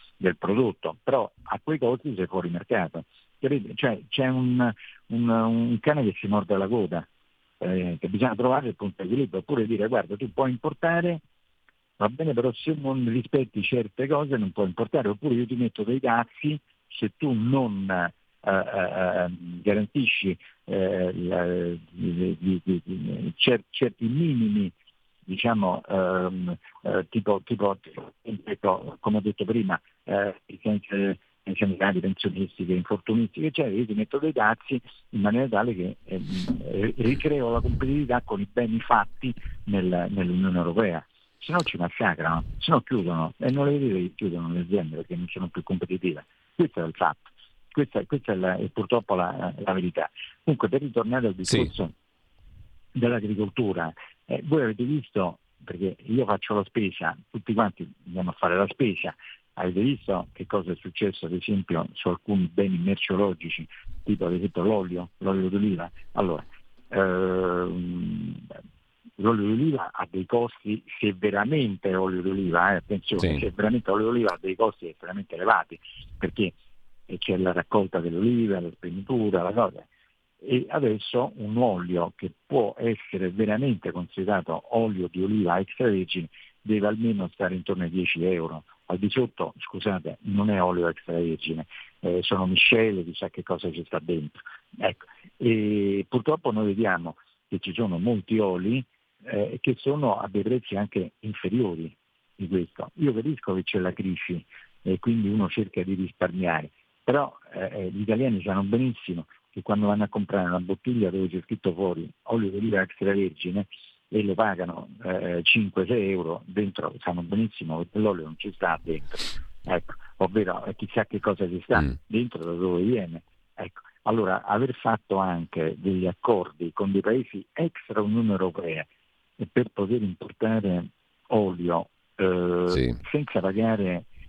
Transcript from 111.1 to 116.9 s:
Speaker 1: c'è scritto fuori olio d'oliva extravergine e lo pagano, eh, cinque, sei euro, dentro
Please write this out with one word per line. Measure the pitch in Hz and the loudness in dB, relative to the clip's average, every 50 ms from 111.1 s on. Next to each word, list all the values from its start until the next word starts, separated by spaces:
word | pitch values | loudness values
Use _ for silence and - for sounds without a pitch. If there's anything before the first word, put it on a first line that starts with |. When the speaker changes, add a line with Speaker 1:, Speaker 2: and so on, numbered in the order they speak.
| 90 98 92 87 | 2 0 0 0
Speaker 1:
c'è | 85 90 - | -2 -4 -6
scritto | - 113 104 - 95 | -6 -6 -2 -2 -2
fuori | 82 87 98 90 87 80 85 - - _ _ | 0 0 0 0 0 -2 -6 -8 -12 _ _
olio | - 117 117 104 98 | -2 0 0 0 0
d'oliva | 95 101 110 110 101 95 | -2 -2 0 2 2 2
extravergine | 95 90 - - 98 98 98 101 98 90 78 - - 90 90 101 98 - - - - - _ _ _ _ | 0 0 -2 -2 0 2 2 4 2 0 -2 -4 -6 -4 -2 -2 -4 -4 -10 -18 -20 -20 _ _ _ _
e | - 107 107 | 0 0 0
lo | 101 92 | 2 2
pagano, | 90 110 107 92 87 90 87 85 - - - - - - | 2 2 2 2 0 -4 -4 -6 -8 -12 -14 -16 -8 -4
eh, | 92 92 92 90 90 87 85 87 | -4 -2 -2 -2 -2 -2 2 2
cinque, | - - 113 107 98 - 98 92 | 4 4 4 2 2 2 0 2
sei | 85 123 117 101 98 | 2 2 2 2 2
euro, | 95 90 85 80 85 - - | 2 0 0 -2 -4 -6 -8
dentro | 92 92 101 104 98 - - 82 82 | -4 -2 -2 -2 0 -2 -4 -6 -6